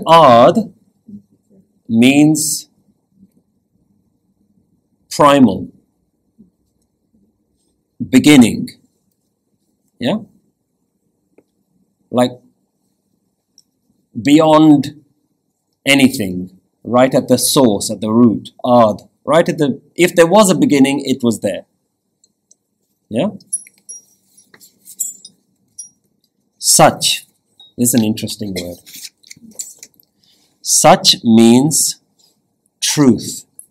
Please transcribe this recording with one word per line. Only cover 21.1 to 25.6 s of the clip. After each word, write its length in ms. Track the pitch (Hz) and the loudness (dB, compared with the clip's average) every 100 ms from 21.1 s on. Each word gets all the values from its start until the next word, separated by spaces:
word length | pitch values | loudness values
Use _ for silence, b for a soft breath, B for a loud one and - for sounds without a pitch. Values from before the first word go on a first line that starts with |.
| 131 | -4
was 160 | 117 101 | -4 -4
there. 280 | 101 87 - _ _ _ _ _ _ _ _ _ _ _ _ _ - | -6 -10 -14 _ _ _ _ _ _ _ _ _ _ _ _ _ -12
Yeah? 200 | 110 196 - _ - - _ - - _ _ _ _ _ _ _ _ - - - - - _ _ _ | -6 -6 -8 _ -16 -16 _ -20 -20 _ _ _ _ _ _ _ _ -20 -16 -14 -16 -20 _ _ _